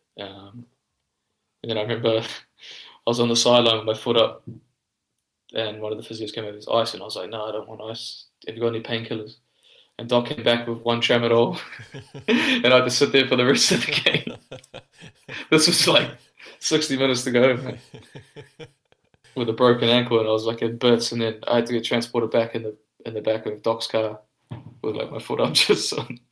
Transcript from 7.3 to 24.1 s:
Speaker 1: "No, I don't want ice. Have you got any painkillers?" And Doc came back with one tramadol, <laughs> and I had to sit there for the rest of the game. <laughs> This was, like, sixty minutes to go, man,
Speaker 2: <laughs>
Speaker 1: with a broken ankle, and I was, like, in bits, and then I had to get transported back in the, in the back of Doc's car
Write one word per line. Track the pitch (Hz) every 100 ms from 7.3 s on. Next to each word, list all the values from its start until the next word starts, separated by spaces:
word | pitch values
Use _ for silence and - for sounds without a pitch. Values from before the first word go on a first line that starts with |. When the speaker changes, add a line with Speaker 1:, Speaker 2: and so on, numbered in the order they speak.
Speaker 1:
"No, | 110 107
I |
don't | 107 110
want | 107
ice. | 110 117 - - - _ -
Have | 113
you |
got | 117 113
any |
painkillers?" | 113 117 113 110 107 - _ _ _ _ _ -
And | 117
Doc | 120 120
came | -
back | 117 117 120
with | 117
one | 120 117
tramadol, | - 120 117 117 117 175 - - -
<laughs> | 135 - 139 -
and | 233 - 254 123
I | 127
had | 120
to |
sit | - 143
there | 135 123
for | 127
the | 123
rest | 127 -
of | 147
the | -
game. | - - 147 - 135 _
<laughs> | 127 _ 120 _ _ - _ - - -
This | 156 160
was, | 175 -
like, | 139 - - _ _ - -
sixty | - 156 151 135
minutes | 135 123
to | 131
go, | 120 131 123
man, | 127 120 - 120 - - _ - 135 -
Speaker 2:
<laughs> | 156 _ _ _ _ _ _ 127
Speaker 1:
with | 113
a |
broken | 117 123 120 117
ankle, | 123 120 117
and | 110
I |
was, | 110 113
like, | 117
in | 117 120
bits, | 123 117 -
and | 120
then | 113 110 -
I | 120
had | 117
to |
get | 120
transported | 117 120 113 120 113
back | 120 113 113
in |
the, | 113 - _ _ 120
in |
the | 110
back | 110 110 110
of | 107
Doc's | 113 113 -
car | 113 110